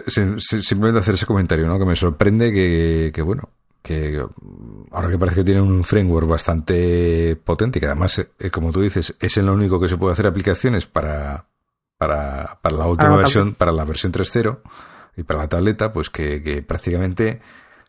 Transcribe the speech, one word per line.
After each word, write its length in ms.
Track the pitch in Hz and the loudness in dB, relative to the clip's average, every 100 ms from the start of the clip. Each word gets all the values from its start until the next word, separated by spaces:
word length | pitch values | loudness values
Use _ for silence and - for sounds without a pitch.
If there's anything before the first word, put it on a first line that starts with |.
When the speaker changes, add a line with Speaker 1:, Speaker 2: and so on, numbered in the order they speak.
| - | -4
Speaker 1:
sin-, 320 | - 95 107 | 0 0 0
sin-, 220 | - 110 | -2 -4
simplemente 360 | 95 98 110 113 | -2 0 2 2
hacer 140 | 101 | 2
ese 120 | 95 - | 0 0
comentario, 420 | 101 90 82 82 | 0 2 2 2
¿no? 120 | 87 | 2
Que 60 | 95 | 2
me 100 | 87 | 2
sorprende 560 | 90 78 101 110 117 | 0 2 2 4 2
que, 600 | 101 92 85 82 80 80 | 2 2 2 2 0 -2
que, 80 | 78 | -2
bueno, 280 | 80 117 - _ _ _ | -4 -4 -8 _ _ _
que 400 | - 80 76 76 60 - 50 50 50 50 53 | -8 -6 -4 -6 -8 -12 -20 -20 -20 -20 -14
ahora 180 | - 87 | -6 -2
que 80 | 87 | 0
parece 200 | 90 85 | 2 2
que 60 | 92 | 4
tienen 180 | 98 | 4
un 200 | 98 95 | 4 2
framework 440 | 87 104 95 82 80 | 4 2 4 2 2
bastante 1120 | 80 - 82 78 90 87 87 87 82 82 80 | 0 0 -2 0 0 2 2 2 2 0 -2
potente, 380 | - 85 113 123 | -2 0 0 0
que 60 | 73 | -2
además, 340 | 71 90 - - - | 0 0 -2 -6 -6
eh, 100 | 95 | -6
como 200 | 87 80 | -4 -2
tú 100 | 85 | 0
dices, 340 | 101 98 82 - | 0 0 -4 -4
es 180 | - - | -2 2
el 120 | 98 | 2
único 300 | 98 101 90 | 2 2 2
que 80 | 87 | 0
se 80 | 87 | 0
puede 140 | 95 | 0
hacer 140 | 87 104 | 2 0
aplicaciones 580 | 92 98 90 131 110 - | 0 0 0 0 -2 -2
para, 580 | - 76 76 71 69 - _ _ _ _ - | -4 -4 -4 -6 -10 -14 _ _ _ _ -6
para, 600 | 78 76 73 71 71 - | -2 -2 -4 -8 -10 -4
para 140 | 85 78 | -2 0
la 80 | 80 | 0
última 220 | 85 151 | 2 4
Speaker 2:
Para 40 | |
la 60 | 147 | 4
Speaker 1:
versión, 260 | - 113 101 | 4 2 0
Speaker 2:
tablet. 120 | 101 | 0
Speaker 1:
para 140 | 85 | 0
la 140 | 80 78 | 0 -2
versión 260 | 78 95 | -4 -4
tres 180 | 82 92 | -4 -2
cero 300 | 120 107 131 - - - - - - | -2 -2 -4 -14 -20 -20 -20 -20 -12
y 80 | |
para 160 | 82 76 | -6 -4
la 80 | 78 | -2
tableta, 460 | 85 95 107 107 | 0 0 0 -2
pues 160 | 107 78 | -4 -6
que, 340 | - 76 73 | -4 -4 -4
que 180 | 76 73 | -4 -6
prácticamente 800 | 71 85 - 87 92 92 110 113 - - - _ | -4 -6 -2 -2 -2 0 -2 -2 -12 -20 -20 _